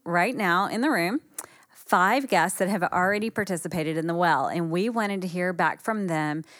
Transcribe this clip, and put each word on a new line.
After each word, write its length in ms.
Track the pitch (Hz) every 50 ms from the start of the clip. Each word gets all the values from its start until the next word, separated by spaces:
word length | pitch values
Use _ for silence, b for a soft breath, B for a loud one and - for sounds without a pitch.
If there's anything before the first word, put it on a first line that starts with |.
| -
right 300 | - 170 175 175 233 254
now 300 | - 208 175 170 180 196
in 140 | - - 220
the 80 | 247 311
room 320 | 269 180 170 175 226 311 - _ B B B B B B B B
five 580 | _ - - - - 185 180 196 233 277 269
guests 300 | 254 - 175 160 185 - -
that 80 | 196 180
have 120 | 208 185 180
already 460 | - - 180 180 190 208 214 214 226
participated 680 | - 226 202 - 185 160 - 175 151 175 156 156 156
in 100 | 165 160
the 60 | 165 170
Well, 320 | 170 175 170 151 135 135
and 240 | - - 175 170 165
we 180 | 165 180 202 240
wanted 320 | 226 233 214 202 202 190
to 60 | 180
hear 260 | 185 160 180 180 185 185
back 280 | 170 175 156 82 -
from 260 | - 226 220 214 196
them 360 | 180 165 156 151 151 151 160 160 B B